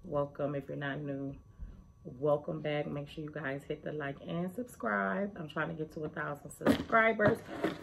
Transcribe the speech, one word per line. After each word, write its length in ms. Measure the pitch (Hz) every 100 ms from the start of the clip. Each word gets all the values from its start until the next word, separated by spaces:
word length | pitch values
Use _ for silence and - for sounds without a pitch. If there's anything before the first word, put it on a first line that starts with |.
welcome. 500 | 175 147 143 - 143
If 140 | 143 135
you're 100 | 143
not 220 | 143 143
new, 340 | 147 139 135 - - - - - - - - 123
welcome 420 | 147 147 - 156
back. 240 | 151 147 147
Make 240 | 147 143
sure 140 | -
you 80 | 151
guys 320 | 147 139 139 -
hit 160 | 151
the 100 | 160
like 240 | 151 139 143 -
and 260 | 170 185
subscribe. 840 | 185 247 - 226 202 196 190 202 196
I'm 100 | 151
trying 200 | 160 156
to 40 |
get 180 | 160 156
to 100 | 165
a 60 | 156
thousand 420 | 160 151 143 147
subscribers. 880 | - - - - 226 226 214 208 226 - - - -